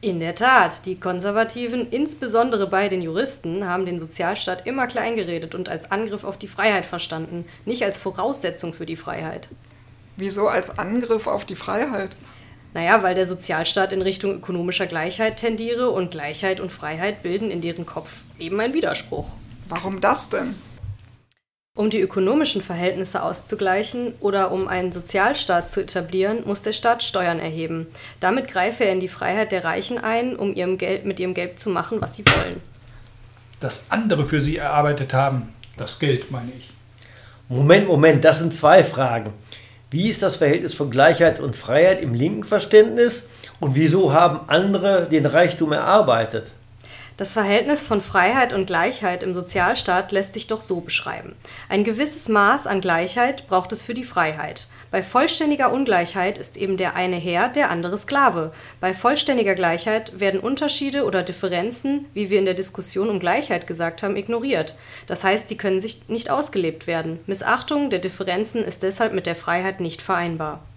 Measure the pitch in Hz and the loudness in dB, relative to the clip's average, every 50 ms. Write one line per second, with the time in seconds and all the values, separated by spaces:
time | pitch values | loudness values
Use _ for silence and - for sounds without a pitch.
0 | - 208 180 170 165 165 175 - 220 254 262 240 190 165 - - - 185 185 185 | -2 -2 -2 -2 -4 -4 -2 2 4 6 6 6 6 4 0 -6 -8 -8 -8 -6
1 | - 185 180 180 180 202 202 220 226 220 220 240 247 233 233 247 233 240 - 254 | -4 -4 -4 -2 -2 0 2 2 0 0 -2 -6 -6 -4 -2 -4 -4 -2 -2 -2
2 | 294 302 - - 262 240 208 226 233 262 233 208 196 190 196 190 202 202 190 185 | -2 -2 -4 -6 -6 0 2 2 2 2 2 0 0 2 2 0 2 2 0 -2
3 | 170 165 160 185 262 180 180 - - 170 165 190 202 180 175 185 190 180 175 170 | -4 -4 -2 -2 -2 -4 -6 -8 -6 -6 -4 -4 -2 -2 -2 -2 -2 -4 -4 -6
4 | 165 160 - - 175 170 202 202 - 196 180 180 - - 262 269 254 247 247 247 | -8 -10 -6 -4 -2 -2 -2 -2 -4 -6 -6 -6 -6 -6 -2 -2 -2 -2 -2 -4
5 | 220 233 233 220 190 175 170 165 165 160 - 175 180 - 156 160 - - 196 196 | -2 -2 -2 -2 -4 -4 -4 -6 -6 -8 -8 -8 -6 -6 -6 -8 -6 -4 -4 -4
6 | 226 220 202 202 - - 196 - - 196 - - 196 220 208 190 170 - - 165 | -4 -4 -6 -8 -8 -10 -10 -10 -14 -14 -6 0 0 2 2 0 -2 -4 -8 -8
7 | - - 165 160 160 160 170 175 170 - - - - - 240 247 240 202 196 - | -6 -6 -8 -8 -8 -8 -10 -10 -12 -12 -18 -14 -6 -6 -4 -2 -2 -2 -2 -4
8 | - 190 185 - 185 180 180 - - 175 175 - - 170 165 - 170 160 165 165 | -6 -8 -4 -2 -4 -2 -2 -2 -4 -4 -4 -4 -8 -8 -8 -10 -10 -10 -10 -10
9 | - - 175 170 160 156 160 - - - - - - - - - - - - - | -8 -10 -8 -8 -8 -8 -10 -12 -14 -16 -20 -20 -20 -20 -20 -20 -20 -20 -20 -20
10 | - - - - 185 196 196 202 208 220 - 180 - - - - - 180 214 247 | -20 -20 -12 -8 -6 -6 -2 0 0 2 2 0 -2 -4 -6 -6 -4 -2 -2 -2
11 | 240 233 226 220 220 - - 208 - - 196 - - - 190 214 254 302 247 202 | 0 0 0 0 0 -2 -4 -4 -4 -8 -12 -10 -6 -4 -2 -2 -2 -2 -2 -4
12 | 196 190 - - - - - - - - - - - - - 165 165 170 202 226 | -6 -6 -10 -16 -20 -20 -20 -20 -20 -20 -20 -20 -20 -12 -8 -2 2 4 4 4
13 | 190 185 185 190 185 175 180 180 - - 175 156 165 - - 208 190 190 190 190 | 4 2 2 2 0 -2 -2 -6 -4 -2 -2 -2 0 0 0 0 0 0 0 -2
14 | 185 190 190 190 - 196 196 - - - 180 175 170 180 180 - 196 180 165 165 | -2 -2 -2 -2 -2 -4 -4 -4 -6 -6 -4 -4 -2 -2 -2 -2 -2 -2 -2 -4
15 | 156 175 180 - 220 220 220 - - 233 226 208 226 233 240 233 254 247 196 185 | -4 -4 -2 -2 -2 -2 -2 -2 -2 -2 -2 -2 -2 -4 -2 0 0 0 0 0
16 | 180 175 - 160 147 147 156 - - 190 185 190 196 185 - - - 151 156 160 | -2 -4 -6 -8 -8 -8 -6 -4 -2 -2 -2 -2 -4 -10 -10 -10 -8 -8 -6 -4
17 | 175 202 214 208 - 180 175 202 226 214 - 175 165 170 170 170 170 - - 175 | -4 -4 -4 -4 -6 -4 -4 -2 -2 -4 -4 -4 -6 -6 -6 -8 -10 -10 -10 -12
18 | 165 - - - - - - - 170 165 185 208 226 247 269 320 - - - - | -12 -12 -18 -18 -20 -20 -16 -12 -8 -4 -2 -2 -2 0 0 0 0 0 -2 -4
19 | - - - - - - - - - - - - - - 170 165 - 190 190 185 | -6 -6 -8 -8 -8 -8 -12 -14 -16 -18 -18 -18 -12 -8 -8 -6 -6 -6 -4 0
20 | 180 208 254 294 - - - - 262 - - - - - - - - - - - | 2 2 2 2 0 -2 -2 -4 -4 -4 -8 -10 -14 -20 -18 -14 -12 -12 -12 -14
21 | - - - - _ _ _ _ _ _ _ _ _ _ _ - 208 220 214 220 | -16 -20 -20 -20 _ _ _ _ _ _ _ _ _ _ _ -2 0 0 2 0
22 | 190 190 - 202 190 190 247 302 311 294 - 202 185 - 180 170 175 185 - 175 | -2 0 0 0 2 2 2 2 2 0 -2 -4 -4 -6 -6 -2 -2 -2 0 -2
23 | 185 185 - 190 - 185 180 - - - 220 208 202 190 185 196 214 208 - 247 | -6 -4 -4 -4 -4 -4 -6 -6 -6 -8 -4 -2 0 0 0 0 -2 -4 -4 -6
24 | 247 233 240 - - 202 196 196 190 185 - 185 190 - 185 180 185 185 175 180 | -6 -6 -8 -2 -2 0 2 2 0 0 0 -2 -2 -2 -2 -2 -2 -4 -4 -6
25 | 175 - - 196 196 233 285 285 - - 185 175 170 - - 202 - - - 185 | -10 -4 0 2 2 2 2 0 0 0 0 0 0 -2 -6 -6 -6 -4 -6 -6
26 | 175 165 180 185 190 202 220 233 - - 202 196 - 214 220 - - 240 233 240 | -6 -2 -2 0 0 0 0 -2 -4 -4 -6 -4 -4 -4 -4 0 2 2 2 2
27 | - - - 196 180 170 170 165 170 165 156 165 165 160 165 165 165 160 - - | -2 -2 -2 0 0 0 0 -2 -4 -6 -6 -6 -6 -4 -4 -6 -8 -10 -14 -20
28 | - - - - - 185 208 269 262 - - 269 240 220 233 - 254 196 185 185 | -20 -20 -12 -2 0 2 2 2 -2 -2 -2 0 0 0 0 2 2 2 2 0
29 | 185 185 - - - - 180 214 214 214 196 185 170 165 165 185 196 - 247 233 | -2 -4 -6 -4 -2 -2 0 0 0 0 -2 -2 -2 -2 -4 -2 -4 -4 -6 -4
30 | - - 226 233 240 254 254 - - 202 185 180 180 180 190 185 185 180 190 - | -2 -2 0 0 0 -2 -4 -2 -2 -2 -2 -2 -2 -2 -2 -2 -2 -2 -2 -2
31 | - 202 190 185 180 185 185 185 175 175 - - - 220 185 175 170 - 226 214 | -2 -6 -4 -4 -4 -4 -2 -4 -4 -6 -2 -2 -2 0 0 -2 -2 -4 -4 -4
32 | - 165 - - 208 - - - 175 90 - - - - - - - - - - | -4 -6 -8 0 2 2 4 4 0 -4 -8 -10 -14 -18 -20 -20 -20 -20 -20 -20
33 | - - - - - - - - - - - - - 131 - - - - - 220 | -20 -20 -20 -20 -20 -20 -20 -20 -20 -20 -14 -8 -6 -6 -6 -6 -4 -2 -2 0
34 | 226 214 185 151 139 - 156 151 135 147 156 151 147 143 147 147 147 147 147 143 | 2 2 2 2 2 2 2 0 0 0 -2 -2 -2 0 2 4 4 4 2 0
35 | 135 131 - 131 135 139 131 127 113 - - - - - - - 117 - - - | -2 -2 2 2 2 2 0 -2 -4 -6 -12 -20 -20 -20 -12 -12 -10 -10 -6 -4
36 | - 143 131 123 - - 139 127 117 123 131 127 - - - - - - - - | 0 0 0 0 -2 -6 -10 -10 -8 -10 -12 -14 -18 -20 -20 -20 -20 -20 -20 -20
37 | - - - - - - - - - - 123 127 139 147 175 202 208 196 170 143 | -20 -20 -20 -20 -20 -20 -20 -20 -12 -6 0 2 8 8 8 8 8 6 4 8
38 | 151 160 151 139 - 160 160 156 165 165 - - - 151 165 190 156 - - - | 8 8 8 8 8 6 6 6 0 -2 -2 4 6 8 10 10 8 6 2 0
39 | 135 123 117 117 107 110 101 - - - - - - - - - - - - 156 | 0 0 0 -2 -4 -6 -10 -12 -18 -20 -20 -20 -20 -20 -20 -20 -14 -6 -4 -2
40 | 185 226 214 - 196 185 143 - 165 143 147 170 180 160 - - 147 139 113 131 | 0 0 0 0 0 -2 2 4 4 4 4 2 0 -4 -4 -2 -4 0 4 6
41 | 139 165 170 - 170 160 - - - 143 117 - - - 120 151 170 185 190 185 | 6 6 8 6 6 4 4 2 -4 -6 -6 -6 -4 2 4 6 6 6 6 4
42 | - 143 117 117 135 170 208 208 208 - 214 202 - - - 214 214 214 220 240 | 0 -2 0 0 0 0 0 -2 -4 0 0 0 0 8 8 8 8 8 6 4
43 | 240 240 240 - - - - - - - - - - 143 131 147 160 156 160 190 | 4 4 2 -2 -10 -14 -20 -20 -20 -20 -8 -2 -2 2 4 4 6 6 6 6
44 | 190 147 135 160 175 170 - - - - 143 165 190 202 196 190 180 202 196 185 | 4 6 6 6 6 6 4 0 -2 2 2 4 4 4 2 2 4 4 4 4
45 | 170 160 151 156 139 143 123 160 180 170 - - 170 151 147 143 120 - 190 214 | 2 4 2 4 4 4 6 6 4 4 4 0 0 0 0 0 2 6 6 6
46 | 208 - - 113 113 - - - - - - - - - - - - - - - | 8 6 4 2 2 -2 -4 -6 -8 -8 -20 -20 -20 -20 -20 -20 -20 -20 -20 -18
47 | - - - - 196 190 - 226 208 196 202 226 233 285 294 294 294 - 226 202 | -20 -20 -10 -8 -8 -2 0 0 2 4 4 4 4 2 0 0 0 0 0 0
48 | 190 - - 196 175 196 240 269 254 240 - 196 190 190 180 165 170 214 254 - | 0 2 4 4 4 6 4 4 2 2 2 -2 -2 0 0 0 0 0 -2 -2
49 | 214 185 180 180 - 185 180 180 180 180 - 196 175 185 180 175 - - 180 180 | -2 -2 -2 -2 -4 -4 -4 -6 -6 -4 0 0 2 2 2 0 0 2 0 0
50 | 190 190 208 190 196 - - 220 - - 220 214 - - 190 170 170 - - - | 0 0 0 0 0 0 -4 -6 -4 -4 -6 -6 -2 -4 -4 -4 -4 -4 -4 -4
51 | - - - - - - - - - - - - - - - 208 208 226 220 220 | -4 -4 -8 -8 -10 -14 -18 -18 -20 -20 -18 -18 -8 -2 0 2 2 2 0 0
52 | 285 294 - - - - 220 208 202 202 247 285 - - 208 190 185 185 170 165 | 0 0 2 0 2 4 4 6 6 6 4 4 0 -2 -2 -2 0 2 2 2
53 | 175 185 - 247 240 254 277 - - - 190 185 180 - 226 208 - - 233 254 | 0 0 0 2 2 2 0 -4 -4 0 0 0 0 0 -8 -8 -8 -8 -8 -8
54 | 247 - - 180 165 156 156 156 156 151 - - - - - - - - - 190 | -8 -4 0 0 0 0 0 -4 -8 -8 -8 -10 -10 -12 -16 -20 -14 -4 -4 -4
55 | 190 - - 247 285 320 - - 320 294 294 277 262 247 - 262 277 240 202 175 | -4 2 2 2 2 2 2 0 2 0 2 2 2 2 2 2 2 2 2 2
56 | 175 170 - 190 180 185 - - 165 - - - 202 190 190 185 185 170 - 175 | 2 0 -2 -2 -2 -2 -2 -4 -8 -8 -6 -4 -4 -2 -2 0 -2 -2 0 -2
57 | 180 185 185 175 160 180 170 175 214 254 247 285 - - 170 170 170 175 190 202 | -2 -2 -2 -2 -2 -2 0 2 0 0 2 0 0 0 0 -2 -4 -4 -4 -4
58 | - - 277 277 277 247 185 170 160 165 160 - - - - - - 185 190 190 | -4 0 2 4 4 4 4 2 -4 -4 -8 -12 -20 -20 -12 -4 -4 -4 -4 2
59 | - 233 294 - - - 269 247 220 196 185 180 180 170 165 175 - 220 214 220 | 2 2 2 2 2 0 2 2 4 2 2 2 2 0 0 0 0 0 -2 -2
60 | 220 - - 190 202 196 190 190 - 262 277 269 311 285 - - 285 277 262 285 | -2 -6 -6 0 0 0 0 0 -2 -2 -2 0 0 -2 -2 -2 -2 -2 0 0
61 | 262 202 185 185 175 175 180 - - 185 180 175 180 226 240 - - 269 277 285 | 0 2 0 0 -2 -2 -6 -4 -4 -2 -2 -2 -2 -2 -4 -4 -2 -2 -2 -2
62 | 285 - - 202 208 185 196 202 190 190 185 175 190 - - - 180 - - - | -4 -6 -6 -4 -2 2 2 2 4 2 0 0 -4 -6 -6 -4 -6 -4 -2 0
63 | 196 226 208 190 165 175 185 254 294 - 196 175 175 - 175 165 170 165 165 - | -2 0 -2 0 0 0 0 0 0 -2 -4 -4 -4 -6 -6 -4 -4 -4 -4 -4
64 | - 196 196 202 196 202 233 233 233 277 262 170 185 180 - - - - - - | -4 -4 -4 -4 -4 -4 -4 -4 0 0 0 0 -2 -4 -8 -12 -18 -20 -20 -20
65 | - - - 170 - 190 196 214 214 - 214 - - 202 190 190 196 226 - - | -10 -4 -4 0 2 2 2 2 0 -4 -6 -4 -2 0 0 0 -2 -4 -8 -10
66 | - - 220 233 233 - 135 269 294 - - 196 175 160 156 160 - - 165 165 | -8 -6 -6 -4 -2 0 0 0 0 0 -2 -2 -2 -2 -4 -6 -6 -4 -4 -2
67 | 160 160 160 170 - - 196 190 - - 226 247 - - 302 285 285 269 - 180 | -2 -4 -8 -8 -6 -2 -2 0 2 2 0 0 0 -2 0 0 0 0 0 -2
68 | 180 185 185 - 190 185 180 185 214 - - 233 214 - - - - 190 202 - | -2 -4 -6 -6 -4 -2 -2 0 0 -2 -2 -2 -2 -2 -4 -2 -2 -2 0 2
69 | 233 214 175 190 180 170 165 165 - - 170 175 180 190 190 190 180 165 160 - | 0 0 0 -2 -2 -4 -6 -4 -2 -2 -2 0 0 -2 -4 -4 -6 -6 -6 -8
70 | - - 190 175 175 170 165 160 156 151 151 160 - - - | -4 -2 -2 0 0 -2 -4 -4 -6 -6 -8 -10 -14 -20 -20